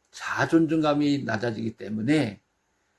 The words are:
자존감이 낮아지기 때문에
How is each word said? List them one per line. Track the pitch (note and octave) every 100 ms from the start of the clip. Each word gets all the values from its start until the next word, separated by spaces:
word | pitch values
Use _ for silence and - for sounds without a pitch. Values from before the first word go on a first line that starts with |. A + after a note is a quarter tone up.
| _
자존감이 | - - - C3+ E3 D#3+ D#3+ D3+ D3 D3 C#3
낮아지기 | A#2+ A2 A#2+ A2 A2+ -
때문에 | G2+ G#2+ A#2 D#3 A2+ G2 _ _ _ _ _